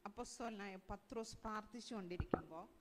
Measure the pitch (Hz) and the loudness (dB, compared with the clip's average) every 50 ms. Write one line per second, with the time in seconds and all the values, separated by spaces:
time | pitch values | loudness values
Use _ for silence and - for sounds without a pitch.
0 | - 208 208 - 240 - - - 240 226 220 202 202 202 190 190 - - 208 196 | -12 -10 -8 -8 -8 -8 -6 -6 -4 -4 -4 -4 -6 -6 -6 -8 -6 -6 -6 -6
1 | - - 254 226 226 220 - - - 226 214 214 208 - - 247 214 - 233 208 | -6 -4 -4 -2 -2 -4 -6 -6 -4 -2 -2 -2 -4 -4 -10 -10 -6 -4 -4 -4
2 | 185 175 180 175 - - - 170 160 156 160 165 196 - - - | -2 -2 -2 -4 8 8 8 8 8 -4 -10 -12 -12 -14 -18 -20